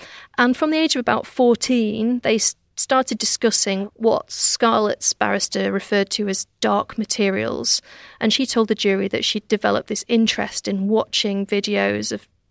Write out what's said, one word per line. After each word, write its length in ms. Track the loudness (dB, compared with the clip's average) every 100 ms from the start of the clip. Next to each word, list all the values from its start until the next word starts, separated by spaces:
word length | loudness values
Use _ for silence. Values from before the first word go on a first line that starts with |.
| -20 -20 -10 0
And 220 | 2 2
from 140 | 0
the 80 | 2
age 160 | 2 0
of 40 |
about 280 | 0 0 -2
fourteen, 960 | 2 4 4 2 0 0 0 0 0
they 140 | 0 0
s-, 200 | 0 -4 _ -8
started 440 | 0 0 0 -2
discussing 720 | -2 0 2 2 0 -2 -6
what 380 | -2 0 0 -2
Scarlett's 840 | -4 0 2 2 2 0 0 -2
barrister 580 | 0 0 0 -2 -2 -2
referred 380 | -2 -2 0 0
to 160 | -2 -2
as 200 | -2 -4 -4
dark 380 | 0 0 -2 -4
materials. 840 | -4 0 0 0 -2 -4 -2 -2 -4 -20 -20 -4
And 140 | 0
she 140 | 0 0
told 200 | 0 0
the 60 |
jury 340 | 2 0 0 0
that 140 | -2
she'd 240 | -2 -4 0
developed 420 | 0 2 0 -2
this 160 | -6 0
interest 600 | 2 2 0 -4 -6 -4
in 200 | -2 0
watching 580 | 0 0 -2 -2 -2 -2
videos 640 | -2 -2 0 0 -2 -4
of 160 | -6 -10 _ _